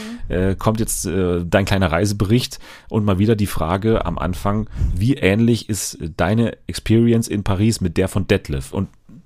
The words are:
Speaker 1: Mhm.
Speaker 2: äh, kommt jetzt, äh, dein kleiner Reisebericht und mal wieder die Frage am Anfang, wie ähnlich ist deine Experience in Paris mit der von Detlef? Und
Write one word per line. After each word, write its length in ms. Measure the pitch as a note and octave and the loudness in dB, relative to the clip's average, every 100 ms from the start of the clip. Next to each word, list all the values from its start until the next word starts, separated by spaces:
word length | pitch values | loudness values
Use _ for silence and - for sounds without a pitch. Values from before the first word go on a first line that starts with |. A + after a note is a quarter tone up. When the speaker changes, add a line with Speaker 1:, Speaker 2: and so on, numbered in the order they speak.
| A3 A#3 - | -10 -10 -6
Speaker 1:
Mhm. 40 | |
Speaker 2:
äh, 220 | F2 F#2+ | -2 0
kommt 240 | F#2 - A2 | 0 0 0
jetzt, 260 | A2 - | -2 -4
äh, 400 | G2 F2+ F2+ F2 | -2 -2 0 0
dein 200 | E2+ G2 | 0 0
kleiner 260 | G2 G2 F#2 | 2 2 2
Reisebericht 680 | E2 G#2 G2+ G2 A#2+ - - - - - | 2 0 0 2 2 0 -8 -18 -20 -6
und 160 | A2+ | -2
mal 140 | G#2 F#2 | 0 2
wieder 160 | G#2 | 2
die 140 | G#2+ G2+ | 2 0
Frage 580 | - D#2 F#2+ A2 A2+ - | -2 -2 0 2 2 0
am 120 | E2+ | -2
Anfang, 520 | D#2 F2+ G2+ G#2+ - - - | -4 -2 -2 -2 -4 -2 -2
wie 200 | F2 A2 | 2 0
ähnlich 540 | C#3 F2 G#2 A#2 A2+ - | 2 2 4 2 2 -2
ist 300 | G#2 - - E2 - | -6 -6 -8 -8 -2
deine 400 | F2 A2 A2+ - - | 0 2 0 -4 -10
Experience 580 | - - A2 A#2 A#2 A2+ | -8 2 4 6 4 2
in 160 | G#2 | -2
Paris 380 | G2 G2 A2 A2+ | -2 2 2 2
mit 160 | F2+ D#2+ | 0 0
der 100 | F#2+ | 0
von 220 | G#2 F2 | -2 0
Detlef? 440 | G2 - C#2+ C2+ | 0 0 -6 -4
Und 160 | D2+ F#2 - - A#2 | -6 -6 -8 -20 -20